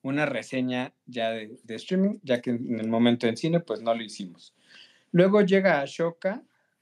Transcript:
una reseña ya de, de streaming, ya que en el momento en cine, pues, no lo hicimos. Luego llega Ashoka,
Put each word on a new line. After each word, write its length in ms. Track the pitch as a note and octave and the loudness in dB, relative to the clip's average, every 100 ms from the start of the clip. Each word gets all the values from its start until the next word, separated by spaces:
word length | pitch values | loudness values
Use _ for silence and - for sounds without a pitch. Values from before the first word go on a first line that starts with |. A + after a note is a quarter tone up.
una 240 | C3+ C#3+ D3 | -4 -2 -2
reseña 680 | B2 A2+ C3 B2+ B2 C3+ _ - | -2 -4 -2 -2 -2 -6 _ -12
ya 240 | B2 A2+ | -4 -4
de, 280 | A2+ G#2+ - | -4 -10 -16
de 120 | - A2+ | -12 -10
streaming, 420 | - F#3 G3 G#3 | -2 0 0 0
ya 180 | - A#2+ | -2 -2
que 100 | B2+ | 0
en 280 | A#2 B2 A2+ | -4 -4 -4
el 80 | A2 | 0
momento 400 | A#2 A#2+ A#2+ A#2 | 4 4 4 0
en 100 | A2+ | 0
cine, 220 | D#3+ E3 | 0 0
pues, 220 | - G#2+ | -2 -4
no 120 | A#2 | -2
lo 80 | A#2 | -2
hicimos. 520 | A2 - F#2+ E2+ - _ _ - - _ _ | -4 -10 -12 -14 -20 _ _ -20 -20 _ _
Luego 300 | E3+ F#3+ G#3 | 4 6 6
llega 400 | G3+ G3 F#3+ D3+ | 4 4 4 2
Ashoka, 600 | C#3 - E3 E3 F#3+ A#3+ - _ _ _ | 0 -4 -4 -4 -6 -6 -12 _ _ _